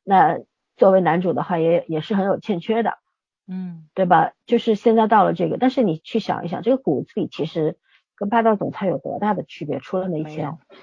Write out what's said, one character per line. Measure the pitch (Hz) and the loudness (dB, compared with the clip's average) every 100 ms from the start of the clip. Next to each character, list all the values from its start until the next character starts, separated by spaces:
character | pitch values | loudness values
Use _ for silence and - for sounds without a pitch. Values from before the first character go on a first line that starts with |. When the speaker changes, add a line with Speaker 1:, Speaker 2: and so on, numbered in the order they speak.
| - | 0
Speaker 1:
那 | 190 156 147 - _ _ _ | 4 4 2 -8 _ _ _
作 | 196 | 4
为 | 190 | 6
男 | 170 170 | 4 2
主 | 180 | 0
的 | 151 | -2
话 | 156 170 | -2 -2
也， | 165 170 - | 0 0 -2
也 | 156 | -6
是 | - 196 | -2 -2
很 | 196 | 0
有 | 151 | -2
欠 | - 175 | -4 -4
缺 | - 226 | -2 -2
的。 | 214 - _ _ _ _ - | -2 -6 _ _ _ _ -14
Speaker 2:
嗯。 | 185 185 165 156 | -10 -10 -14 -10
Speaker 1:
对 | - 180 | -4 2
吧？ | 165 - - - | 4 2 -4 -2
就 | 233 | 0
是 | 233 208 | 0 0
现 | 240 226 | 2 4
在 | 220 | 4
到 | 220 175 | 4 4
了 | |
这 | 175 165 | 2 -2
个， | - | 0
但 | 254 | 0
是 | 262 | 2
你 | 214 160 | 0 -2
去 | - 226 | -4 -4
想 | - - 170 | -4 -4 -6
一 | |
想， | 180 | -4
这 | 190 | 0
个 | 269 | 0
骨 | 196 131 | 0 -2
子 | 160 220 | -2 -6
里 | 165 | -6
其 | - 160 | -6 -6
实 | 170 156 - _ _ _ - | -4 -4 -6 _ _ _ -10
跟 | 208 | -2
霸 | 233 | 2
道 | 220 208 | 2 0
总 | - | -2
裁 | - 196 | -4 -4
有 | 151 | -4
多 | - - | -6 -4
大 | 208 | -2
的 | 185 | -4
区 | 151 - 147 | -6 -10 -8
别？ | 131 | -8
除 | - 185 | -6 -6
了 | 185 | -4
没 | 156 | -6
钱。 | 156 156 | -8 -8
Speaker 2:
没 | |
有。 | 147 165 _ - | -10 -12 _ -20